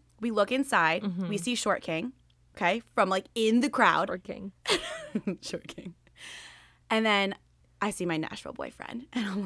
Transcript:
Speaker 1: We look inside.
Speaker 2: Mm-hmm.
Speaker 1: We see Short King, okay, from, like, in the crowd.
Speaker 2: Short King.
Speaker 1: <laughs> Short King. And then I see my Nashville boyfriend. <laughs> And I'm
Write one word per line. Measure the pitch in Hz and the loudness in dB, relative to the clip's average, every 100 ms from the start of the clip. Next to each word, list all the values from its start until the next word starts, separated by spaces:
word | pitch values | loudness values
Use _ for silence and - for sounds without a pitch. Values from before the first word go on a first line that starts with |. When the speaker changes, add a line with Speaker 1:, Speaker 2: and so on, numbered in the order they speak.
| _ - | _ -6
Speaker 1:
We | 233 | 0
look | 208 202 | 2 4
inside. | 254 277 196 160 165 | 2 2 4 4 4
Speaker 2:
Mm-hmm. | 202 180 180 | 0 -2 -2
Speaker 1:
We | 202 | -2
see | 175 240 | -2 0
Short | 208 - | 0 0
King, | - 160 247 - _ _ _ - | -2 -4 -4 -8 _ _ _ -2
okay, | 175 226 - - | 0 0 -2 0
from, | 190 | 2
like, | 190 - 233 | 0 -2 0
in | 220 233 | 4 4
the | 285 | 4
crowd. | - 196 160 175 | 4 4 4 0
Speaker 2:
Short | 185 | -4
King. | - - 196 - - | -10 -12 -12 -6 0
Speaker 1:
<laughs> | 403 640 640 622 202 - 170 | 0 -2 -10 -6 -4 -4 -6
Short | - - - | -6 -8 -10
King. | - 180 - _ - - - - - - _ - | -14 -14 -16 _ -20 -18 -16 -18 -20 -20 _ -2
And | 220 220 | 0 4
then | 202 196 - _ _ _ _ | 4 2 -4 _ _ _ _
I | 202 | -4
see | - 175 | -2 -2
my | 160 | -2
Nashville | 156 - - | -4 -8 -10
boyfriend. | - 67 - - 233 269 | -8 -10 -10 -12 -12 -6
<laughs> | |
And | 247 202 | -4 -2
I'm | 190 | -2